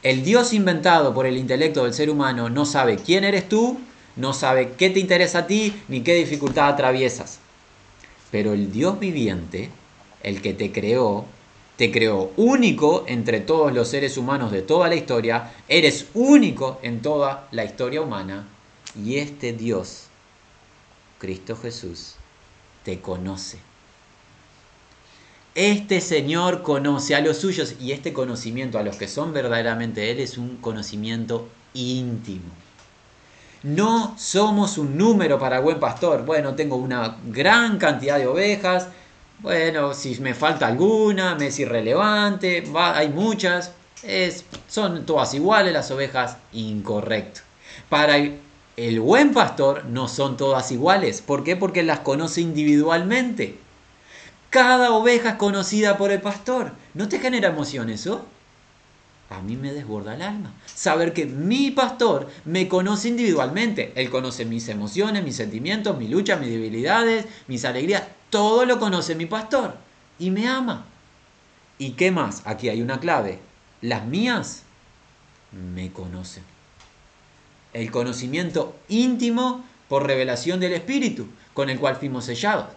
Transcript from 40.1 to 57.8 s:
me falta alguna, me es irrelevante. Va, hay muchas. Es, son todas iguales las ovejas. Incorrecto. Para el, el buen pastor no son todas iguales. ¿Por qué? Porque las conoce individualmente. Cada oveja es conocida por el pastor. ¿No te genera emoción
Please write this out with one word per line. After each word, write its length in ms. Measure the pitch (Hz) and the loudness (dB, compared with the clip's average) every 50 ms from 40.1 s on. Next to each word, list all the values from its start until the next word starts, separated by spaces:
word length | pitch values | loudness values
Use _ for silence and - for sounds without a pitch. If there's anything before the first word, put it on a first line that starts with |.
| 123 117 | -6 -4
me 140 | 135 131 123 | -4 -4 -4
falta 340 | - 151 156 165 156 135 | 0 0 0 0 2 0
alguna, 680 | 113 117 127 175 208 220 214 214 214 202 185 190 180 170 | 0 2 2 4 4 4 4 4 2 2 2 0 -2 0
me 120 | 147 147 | -2 -2
es 120 | 135 - - | -4 -2 -2
irrelevante. 1040 | 139 117 117 117 107 110 131 170 202 214 214 208 208 208 196 185 190 185 175 170 | -2 0 0 -2 0 2 2 2 2 2 2 2 2 0 0 0 -2 0 0 -2
Va, 360 | 156 147 147 165 175 175 170 | -4 -4 -2 0 0 2 2
hay 120 | 151 156 151 | 2 0 0
muchas. 640 | 139 160 208 226 214 202 190 180 180 180 175 - - - _ _ _ - | 0 0 0 0 0 0 0 0 0 0 -4 -8 -14 -20 _ _ _ -18
Es, 440 | - 214 196 190 185 175 165 - - - - - - | -10 -6 -2 0 0 -2 -2 -8 -14 -16 -18 -18 -16
son 380 | - - 220 214 185 170 160 123 | -8 -4 -2 -2 -2 -2 -4 -2
todas 300 | - 160 147 127 117 135 | 0 0 2 2 0 0
iguales 380 | 139 156 190 220 214 196 185 165 | 0 2 4 4 4 4 4 2
las 180 | 147 - - | 0 -2 -2
ovejas. 460 | 139 135 139 131 127 131 123 117 - - - - - | -4 -4 -4 -2 -2 -2 -2 -2 -6 -12 -20 -14 -10
Incorrecto. 880 | 113 110 110 107 104 95 - 107 104 101 104 110 107 92 - - - - - _ _ - - - - - | -8 -6 -6 -6 -6 -4 -4 -4 -4 -2 -2 -4 -4 -4 -8 -14 -20 -20 -20 _ _ -20 -20 -20 -20 -6
Para 300 | - 160 147 151 147 147 | -2 2 4 4 6 6
el, 220 | 147 143 143 - - - - - - _ _ _ | 4 4 0 -4 -10 -16 -20 -20 -20 _ _ _
el 220 | - 117 117 113 113 | -6 -2 0 0 2
buen 320 | 110 135 202 - 294 285 | 4 6 6 8 8 6
pastor 540 | - 240 196 123 - - 143 135 139 143 - | 6 4 2 2 2 2 2 2 2 0 -4
no 220 | 127 117 131 131 | -6 -4 -4 -4
son 300 | 117 - - 139 135 127 | -4 -2 -2 -2 -2 -2
todas 340 | 113 139 139 135 131 123 - | 0 0 2 2 0 0 -2
iguales. 500 | 139 117 135 175 190 202 185 120 104 - | -4 0 4 4 4 4 2 -2 -4 -6
¿Por 220 | - - 143 135 127 | -4 -2 -2 -2 0
qué? 120 | 156 185 | -2 -2
Porque 280 | 180 196 185 - 180 170 | 0 -2 -2 0 0 0
las 160 | 160 151 147 | 0 0 -2
conoce 420 | - - 135 143 165 160 165 175 | -2 -2 -2 -2 -2 -4 -2 -2
individualmente. 1160 | 170 165 156 151 151 147 147 147 151 160 165 170 175 190 233 254 254 247 214 - 123 92 - - - _ - _ _ _ _ _ _ - - - - - - _ _ _ | -2 -2 0 0 4 4 4 4 4 4 2 2 2 0 0 0 0 -2 -4 -4 -6 -8 -8 -16 -20 _ -20 _ _ _ _ _ _ -20 -20 -20 -20 -20 -20 _ _ _
Cada 420 | - 262 247 247 254 247 247 240 | 4 4 6 6 6 6 6 4
oveja 380 | 226 220 220 240 240 233 233 233 | 4 4 6 6 4 4 2 0
es 60 | 214 | -2
conocida 640 | - 202 202 196 196 185 190 214 208 214 208 196 | 0 0 0 0 0 -2 0 0 2 4 4 4
por 140 | 196 196 202 | 2 2 2
el 80 | 202 190 | 2 0
pastor. 520 | - 156 - 196 - - 254 254 233 151 - - - - _ | 0 -4 -6 -6 -4 -2 -2 -2 -2 -6 -10 -16 -20 -16 _
¿No 120 | 151 202 | -6 -4
te 120 | 208 - - | -2 -2 -2
genera 300 | - 254 254 233 202 185 | -2 0 0 2 2 0
emoción 400 | 160 151 143 - 135 135 | 0 0 -6 -6 -6 -6